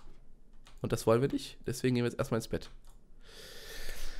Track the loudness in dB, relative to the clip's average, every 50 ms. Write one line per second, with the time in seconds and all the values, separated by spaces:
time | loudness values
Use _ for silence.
0 | -12 -12 -14 -14 -14 -16 -16 -16 -16 -18 -16 -16 -16 -16 -10 -6 -2 0 0 4
1 | 8 8 8 8 8 4 2 0 -4 -6 -12 -6 -4 -4 -2 2 2 4 4 4
2 | 4 2 2 0 0 2 0 0 0 0 -2 -4 -4 -6 -12 -14 -14 -16 -16 -16
3 | -18 -18 -18 -18 -18 -16 -16 -16 -14 -14 -14 -12 -12 -10 -6 -2 -2 -2 0 0
4 | 0 0 2